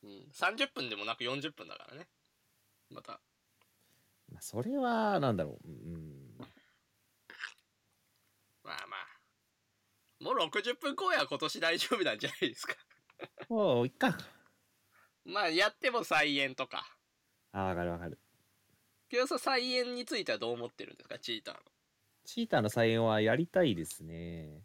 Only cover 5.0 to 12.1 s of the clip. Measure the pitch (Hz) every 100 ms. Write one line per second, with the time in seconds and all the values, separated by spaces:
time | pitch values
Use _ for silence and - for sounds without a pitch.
5 | 214 190 139 101 76 57 - 67 80 82
6 | 78 69 90 - - _ _ _ _ _
7 | _ _ _ - - - _ _ _ _
8 | _ _ _ _ _ _ - - 98 98
9 | - - _ _ _ _ _ _ _ _
10 | _ _ 175 247 160 202 214 240 294 277
11 | 381 320 139 143 151 - 165 170 - 233
12 | 160